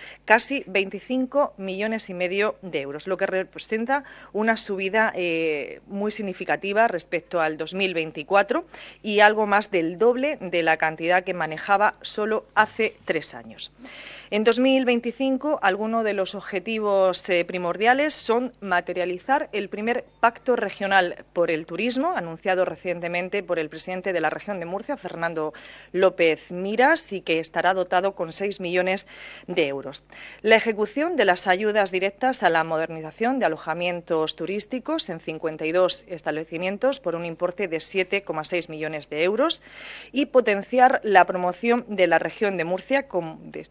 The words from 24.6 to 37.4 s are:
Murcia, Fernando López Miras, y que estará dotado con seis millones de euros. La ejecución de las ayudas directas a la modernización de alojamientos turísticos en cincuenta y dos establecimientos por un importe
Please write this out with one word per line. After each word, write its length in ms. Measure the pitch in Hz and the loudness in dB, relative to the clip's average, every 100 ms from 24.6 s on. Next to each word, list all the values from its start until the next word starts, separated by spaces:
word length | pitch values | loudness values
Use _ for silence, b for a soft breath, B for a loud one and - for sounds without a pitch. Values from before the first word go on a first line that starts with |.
| 170 | -6
Murcia, 300 | 196 233 277 | -8 -6 -8
Fernando 560 | 180 170 170 160 156 - B B B | -8 -6 -4 -4 -6 -8 B B B
López 600 | 180 185 185 165 151 - | 2 2 4 2 2 -4
Miras, 600 | 175 196 220 262 320 - | -8 -2 2 4 4 0
y 100 | 190 | -4
que 180 | - 160 | -2 -2
estará 340 | 160 170 175 | -2 0 0
dotado 400 | 190 180 180 196 | 2 0 0 0
con 180 | 196 165 | -2 -4
seis 280 | 160 202 190 | -4 -4 -4
millones 480 | 175 180 185 196 - B B B B | -2 0 0 -2 -6 B B B B
de 200 | 175 143 | 0 0
euros. 360 | 139 135 143 - B B B | -2 -8 -14 -18 B B B
La 140 | 214 220 | 4 6
ejecución 580 | 233 208 208 277 320 320 | 4 0 -2 0 0 2
de 100 | 196 | 4
las 220 | 180 196 | 4 2
ayudas 440 | 185 214 208 190 | 2 2 2 0
directas 520 | 185 196 - 254 254 | 0 -2 0 0 2
a 60 | 185 | 2
la 140 | 165 | 2
modernización 760 | 165 160 160 160 156 - 233 269 | 2 -2 -2 -6 -10 -4 -2 2
de 80 | 175 | 0
alojamientos 880 | 156 165 165 175 175 170 165 156 - | 0 -4 -4 -2 -4 -2 0 0 -4
turísticos 760 | 160 202 - 254 277 320 - | -6 -6 -6 -6 -4 -4 -4
en 100 | 165 | -8
cincuenta 460 | - 160 160 156 156 | -8 -6 -6 -4 -2
y 60 | |
dos 340 | 180 180 - - | 2 2 0 -6
establecimientos 920 | 170 160 151 160 165 185 202 262 269 | -8 -4 -4 -6 -6 -4 0 0 0
por 160 | 175 165 | -4 -4
un 100 | 170 | -6
importe 420 | 165 | -4